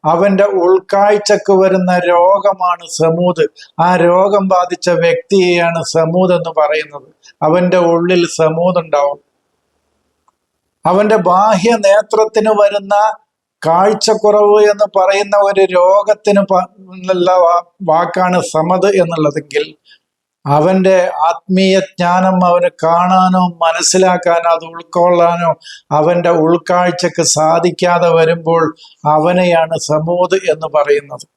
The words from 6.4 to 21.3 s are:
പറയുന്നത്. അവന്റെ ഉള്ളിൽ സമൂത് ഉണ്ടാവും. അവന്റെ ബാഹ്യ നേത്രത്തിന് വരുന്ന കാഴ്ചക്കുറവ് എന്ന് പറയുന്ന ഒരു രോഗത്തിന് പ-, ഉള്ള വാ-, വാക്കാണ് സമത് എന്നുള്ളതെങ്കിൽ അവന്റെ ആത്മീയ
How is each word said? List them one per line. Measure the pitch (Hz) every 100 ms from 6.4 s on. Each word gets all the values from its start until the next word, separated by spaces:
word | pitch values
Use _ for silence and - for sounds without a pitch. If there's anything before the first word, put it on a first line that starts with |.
| 165 160
പറയുന്നത്. | 147 156 151 143 127 _ - _
അവന്റെ | 156 175 180 180
ഉള്ളിൽ | 170 170 175 180 170 -
സമൂത് | 160 160 180 175
ഉണ്ടാവും. | 165 147 143 143 _ _ _ _ _ _ _ _ _ _ _ _ _ _ _ _ 156
അവന്റെ | 185 214 220
ബാഹ്യ | 180 180 214 196 214 226 196
നേത്രത്തിന് | 208 208 220 220 220 214 208
വരുന്ന | 202 202 196 202 220 214 _ _ _ _ 160
കാഴ്ചക്കുറവ് | 170 202 208 - 214 214 208 208 214 208
എന്ന് | 202 208 196
പറയുന്ന | 185 196 202 202
ഒരു | 196 196 185 180
രോഗത്തിന് | 180 202 202 208 214 202
പ-, | 196 185 180 _ 190 185 185
ഉള്ള | 185 180
വാ-, | 185 170 175 170 _
വാക്കാണ് | 180 156 175 185 185 180
സമത് | - 156 160 185 190
എന്നുള്ളതെങ്കിൽ | 190 165 160 151 151 147 147 156 - _ _ _ _ _ _ 139
അവന്റെ | 147 165 190 190 185 180 -
ആത്മീയ | 160